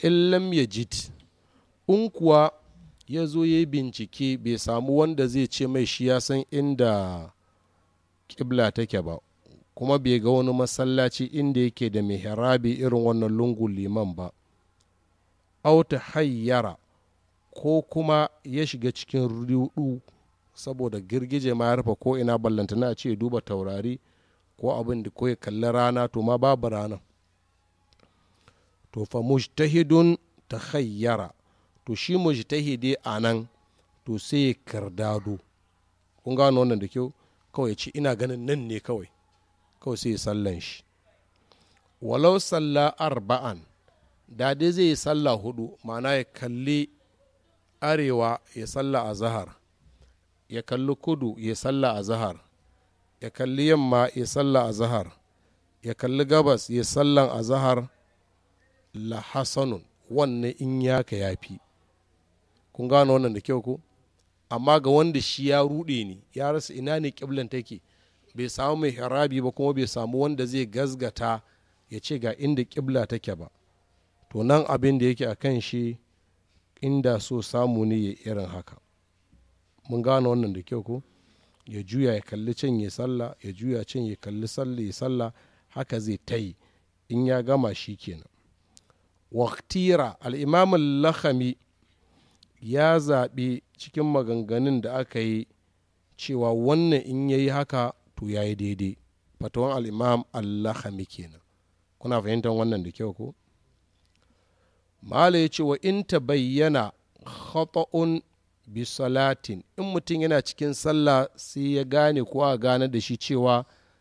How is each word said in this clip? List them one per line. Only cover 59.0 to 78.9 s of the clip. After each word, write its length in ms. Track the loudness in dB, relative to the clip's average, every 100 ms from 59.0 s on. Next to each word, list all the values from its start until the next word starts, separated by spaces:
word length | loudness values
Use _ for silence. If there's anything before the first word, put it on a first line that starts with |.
| -8 -8
hasanun, 640 | -6 -4 -4 -2 -2 -4 -10 _ -4
wannan 440 | 0 0 0 -4 -4
in 240 | -4 -2
ya 200 | 0 0
ka 140 | -2 -4
ya 200 | -4 -6
fi. 200 | -10 -18 _ _ _ _ _ _ _ _ _ _ _
Kun 160 | -6 4
gano 240 | 6 6
wannan 220 | 6 2
da 60 | -2
kyau 220 | -4 -4
ko? 180 | -4 -8 -10 _ _ _ _ _ -8
Amma 300 | -2 4 4
ga 100 | 6
wanda 300 | 4 4 2
shi 280 | -2 -2 2
ya 120 | 4
ruɗe 420 | 2 -2 -4 -4 -6
ne, 120 | -10 _
ya 180 | -6 -2
rasa 220 | -4 -6
ina 260 | -8 -4 -2
ne 100 | -4
ƙiblan 380 | -6 -8 -6 -6
take, 300 | -8 -10 -14 _ _ _ _ _
bai 140 | -8 -8
samu 280 | -2 -2 0
mai 140 | -2
hirabi 500 | -2 -2 0 0 0
ba, 80 | -2
kuma 200 | 0 0
bai 120 | 0 -2
samu 320 | -2 -4 0
wanda 260 | 0 0 -2
zai 200 | -2 -4
gazgata 760 | -2 -4 -4 -8 -4 -4 -4 -8 _ _ _ -16
ya 100 | -12
ce 180 | -8 -4
ga 140 | -4 -2
inda 260 | 0 0
ƙibla 420 | -2 -4 -2 0 0
take 280 | -4 -6 -8
ba, 140 | -10 _ _ _ _ _ _ _ _
to 120 | -2
nan 200 | 4 4 4
abin 300 | 2 2 4
da 80 | 2
yake 200 | 0 -4
a 40 | -2
kan 240 | -2 -2
shi, 380 | -2 -4 -4 -8 _ _ _ _ _ _ _ -6
inda 380 | -2 2 2 0
so 200 | -2 -6
samu 420 | -4 -2 0 2 0
ne 100 | 0
ya 180 | -2 -6 -8
irin 200 | -8 -8
haka. 280 | -10 -14 -20 _